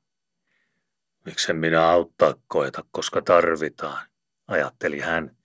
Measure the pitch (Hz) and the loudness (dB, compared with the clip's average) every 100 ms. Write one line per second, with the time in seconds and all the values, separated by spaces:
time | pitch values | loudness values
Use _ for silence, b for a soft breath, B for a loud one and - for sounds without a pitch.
0 | _ _ _ _ _ _ _ _ _ _ | _ _ _ _ _ _ _ _ _ _
1 | _ _ - - - 82 80 82 82 85 | _ _ -14 -6 -4 -2 2 4 4 4
2 | 82 - 78 - - 85 69 - - - | 2 2 0 0 -4 -4 -2 -6 -12 -8
3 | - 90 - 87 85 78 76 - 76 76 | -6 -4 4 4 4 0 -4 -6 -10 -10
4 | - _ _ _ - 87 67 - 85 71 | -14 _ _ _ -6 -4 -4 -4 -6 -4
5 | 82 82 78 _ | -4 -4 -6 _